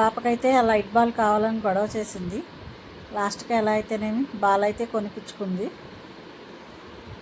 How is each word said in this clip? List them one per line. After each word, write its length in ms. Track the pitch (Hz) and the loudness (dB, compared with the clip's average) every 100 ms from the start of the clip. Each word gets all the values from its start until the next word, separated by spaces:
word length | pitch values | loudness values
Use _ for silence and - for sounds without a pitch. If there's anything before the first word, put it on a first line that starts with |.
పాపకైతే 500 | 220 226 240 240 262 262 | 4 2 0 2 4 6
ఆ 20 | 226 | 6
లైట్ 220 | 214 196 226 | 4 4 2
బాల్ 160 | 233 233 | 2 4
కావాలని 380 | 214 214 220 220 208 | 4 4 2 0 0
గొడవ 220 | 190 214 220 | 0 0 -2
చేసింది. 460 | 214 196 175 208 349 - - - - - - 208 | -6 -6 -6 -6 -10 -14 -18 -18 -18 -18 -8 -2
లాస్ట్కి 380 | 202 - - 233 | -2 -4 -2 0
ఎలా 120 | 214 214 | 2 0
అయితేనేమి 460 | 214 214 214 220 277 208 | 0 -4 -2 -2 -2 0
బాల్ 220 | 202 196 208 | 4 4 2
అయితే 160 | 208 233 | 0 -4
కొనిపించుకుంది. 760 | 220 208 214 - - 196 185 240 - - - - - - - - - - - - - - - | -4 -4 -10 -14 -8 -4 -4 -4 -8 -18 -18 -18 -20 -20 -20 -18 -18 -18 -20 -18 -18 -16 -14